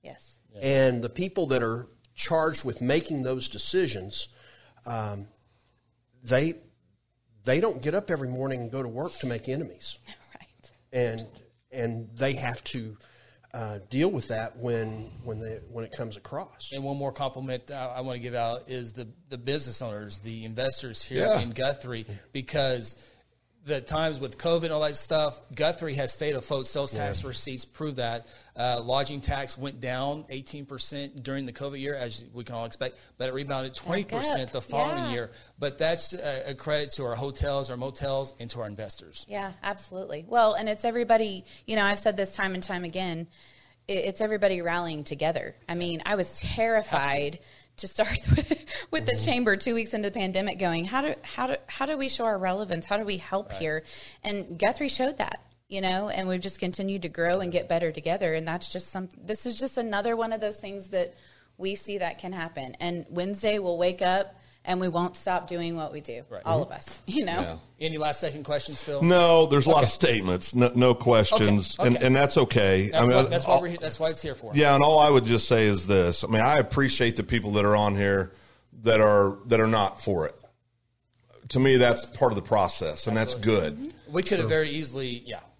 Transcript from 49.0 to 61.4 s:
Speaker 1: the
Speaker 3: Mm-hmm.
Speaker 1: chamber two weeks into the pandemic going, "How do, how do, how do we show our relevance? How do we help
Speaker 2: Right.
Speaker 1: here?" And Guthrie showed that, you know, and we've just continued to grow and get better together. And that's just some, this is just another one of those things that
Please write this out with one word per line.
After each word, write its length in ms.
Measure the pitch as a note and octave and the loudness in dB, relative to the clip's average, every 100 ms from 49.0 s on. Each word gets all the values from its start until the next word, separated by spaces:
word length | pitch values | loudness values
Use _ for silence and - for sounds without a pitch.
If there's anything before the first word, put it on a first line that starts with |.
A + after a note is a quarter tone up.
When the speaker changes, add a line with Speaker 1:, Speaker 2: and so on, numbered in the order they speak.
| B3+ | 0
Speaker 1:
the 60 | |
Speaker 3:
Mm-hmm. 120 | A#3+ | 0
Speaker 1:
chamber 320 | - B3 A#3 G3 | 0 2 2 2
two 180 | - | 0
weeks 200 | A#3 A3 | -2 -2
into 160 | A3 G3+ | -4 -4
the 80 | G#3 | -2
pandemic 400 | F#3+ F#3+ G3+ F#3 | -2 0 -2 -2
going, 260 | F#3 E3 | 0 0
"How 180 | F3+ B3+ | -2 -2
do, 120 | D4 - | -2 -4
how 240 | - - B3+ | -8 -4 -4
do, 80 | - - | -4 -8
how 180 | - C#4 | -6 -4
do 100 | D4+ | -2
we 120 | C4+ | -4
show 160 | - | -2
our 140 | A3+ G3+ | -2 0
relevance? 480 | F#3 F#3+ G#3 E3 - | 0 -2 -4 -6 -2
How 100 | G#3 | -4
do 80 | |
we 140 | G#3 F#3 | -2 -6
help 320 | - G3 - | -4 -6 -6
Speaker 2:
Right. 100 | E3+ | -6
Speaker 1:
here?" 240 | D#3+ D#3 D#3 - - - | -4 -4 -6 -18 -18 -10
And 340 | - G3+ F#3 E3+ | -6 -6 -8 -2
Guthrie 300 | G#3 B3 C#4+ | 0 0 -4
showed 300 | - C4 D4 | -2 -2 -2
that, 220 | - - _ _ _ | -6 -8 _ _ _
you 120 | G3 | -4
know, 280 | F#3+ F#3 G#3 | -2 -2 -2
and 200 | - F#3+ | -4 -2
we've 120 | F#3 | -4
just 180 | F#3+ - | -4 -6
continued 420 | F3+ F3+ G3 G3 | -6 -4 -4 -4
to 60 | F3 | -6
grow 320 | - E3+ F#3 | -2 0 0
and 120 | F3+ | 0
get 160 | F3 E3+ | -2 0
better 240 | E3+ E3 | 0 0
together. 420 | D#3 D#3 F#3+ F3+ | -4 -4 -2 0
And 120 | D#3+ E3 | -2 -2
that's 220 | F3 - | -6 -6
just 160 | F#3 F#3 | -8 -8
some, 180 | F#3+ F#3 - | -8 -10 -12
this 220 | F3 G#3+ B3 | -8 -6 -6
is 120 | A3 | -4
just 180 | C4 C4 | -4 -4
another 380 | A#3 G3+ A3 A#3 | -2 -2 0 0
one 160 | A3+ | -2
of 80 | A3 | -2
those 160 | G#3+ G#3 | -4 -6
things 320 | G3 G3 F#3 | -12 -12 -4
that 240 | F#3+ F3 - _ _ | -2 -2 -6 _ _